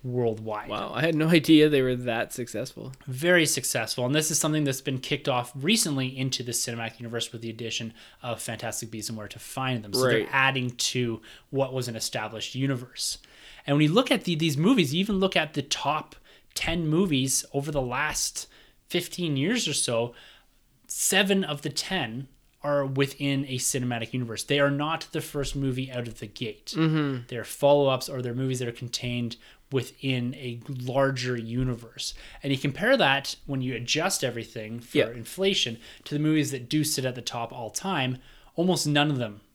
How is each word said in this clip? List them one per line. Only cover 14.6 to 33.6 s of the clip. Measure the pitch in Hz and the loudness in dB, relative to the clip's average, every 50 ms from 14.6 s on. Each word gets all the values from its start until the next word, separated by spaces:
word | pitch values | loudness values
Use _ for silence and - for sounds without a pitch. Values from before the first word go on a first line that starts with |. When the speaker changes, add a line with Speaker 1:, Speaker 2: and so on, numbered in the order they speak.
| 160 202 277 233 170 127 135 | 4 4 6 6 4 2 2
Speaker 1:
you | 170 | 0
even | 196 214 208 190 | 0 0 2 2
look | 190 190 - | 2 2 2
at | 180 156 151 - | 2 0 0 -2
the | 147 139 | -4 -2
top | - - - - - 151 156 143 - - - _ - - - _ _ _ | -2 -4 -2 0 -2 -2 -2 -4 -8 -18 -20 _ -20 -20 -20 _ _ _
ten | - - - 165 175 165 | -6 -2 -2 0 0 2
movies | 156 151 165 202 190 151 131 131 131 131 - - - - | 2 4 4 4 4 4 2 2 2 0 -2 -2 -2 -4
over | 143 139 156 151 | -4 -2 0 -2
the | 143 | -2
last | 131 123 120 131 147 151 143 - - - - - - - - - - _ _ _ _ _ | -2 0 -2 -2 -2 -2 -2 -2 -4 -4 -6 -8 -12 -12 -18 -20 -20 _ _ _ _ _
fifteen | - 180 175 - - - 175 160 143 135 | -2 -2 -2 -2 -4 -4 -2 0 0 2
years | 135 180 240 240 - | 2 2 2 0 0
or | 165 143 | 0 -2
so, | - - - 120 113 117 120 - - - - - - _ _ _ _ _ _ _ _ _ | -2 0 0 2 0 0 -2 -4 -12 -20 -20 -20 -20 _ _ _ _ _ _ _ _ _
seven | - - - - - - 190 208 190 202 190 185 | -12 -6 -2 -2 2 4 4 4 4 4 2 2
of | 151 151 143 - | -2 -4 -6 -6
the | 151 | -6
ten | - - - - 190 185 139 113 110 123 139 - _ _ _ _ _ _ - | -4 -4 -4 -2 -2 -2 -2 -2 -6 -10 -12 -12 _ _ _ _ _ _ -2
are | 147 147 143 139 | 0 0 2 2
within | 139 135 135 139 135 - - 143 139 139 135 143 | 0 2 2 2 0 0 -2 0 0 0 0 -2
a | 139 131 127 | -2 -4 -2
cinematic | - - - 135 123 123 120 117 113 - - | -2 0 0 0 0 -2 -2 -2 -4 -4 -4
universe. | 127 123 117 110 101 - | -4 -4 -4 -6 -8 -2
They | - 139 143 | 0 2 4
are | 143 143 | 4 4
not | 143 143 147 156 160 156 - - - | 4 2 0 0 0 -2 -4 -6 -6
the | 160 | -6
first | 147 - - 147 139 - - | -6 -4 -4 -4 -4 -2 -2
movie | 143 139 135 127 127 131 131 127 | -2 -2 -2 -2 -2 -4 -6 -6
out | 123 120 120 | -6 -6 -8
of | 107 - | -8 -10
the | - | -12
gate. | 104 101 - 127 110 104 - _ - - | -12 -8 -8 -8 -8 -8 -10 _ -8 0
Speaker 2:
Mm-hmm. | 147 160 160 156 156 151 143 135 123 120 - | 2 2 4 4 2 2 0 -2 -4 -6 -8
Speaker 1:
They're | 131 120 107 | -8 -8 -8
follow-ups | - - - - 143 143 143 143 135 131 127 - - | -8 -6 2 6 6 6 8 6 4 2 2 -2 -6
or | 139 127 123 | -6 -6 -4
they're | 123 117 | -4 -2
movies | 127 135 131 131 123 | -2 0 0 0 -2
that | 123 120 | -4 -6
are | 117 | -6
contained | - 123 120 - - - 123 120 120 120 117 113 - - - - _ _ _ | -6 -8 -6 -6 -4 -4 -4 -2 -2 -2 -4 -6 -10 -18 -20 -20 _ _ _
within | 135 131 117 - - _ - 135 131 123 120 123 131 | -2 -2 -2 -2 -10 _ -2 -2 -2 0 -2 -4 -6
a | - 139 123 120 117 117 - | -6 -10 -10 -10 -10 -10 -10
larger | 139 127 123 127 123 135 135 135 139 123 123 123 123 | -10 -6 -6 -2 2 2 4 2 2 0 -2 -2 -2
universe. | 120 113 113 117 123 131 127 123 113 113 113 - - - - - - - - - - - | -4 -4 -4 -2 0 0 0 -2 -4 -8 -16 -12 -8 -8 -8 -8 -10 -16 -18 -18 -8 -2
And | 143 139 | -2 -2
you | 135 | 0
compare | - 175 - - 185 226 269 | 0 -4 -2 0 2 4 4
that, | 247 185 139 135 139 135 - - - - | 6 6 4 4 2 0 -4 -10 -10 -8
when | - 143 135 | -6 -4 -4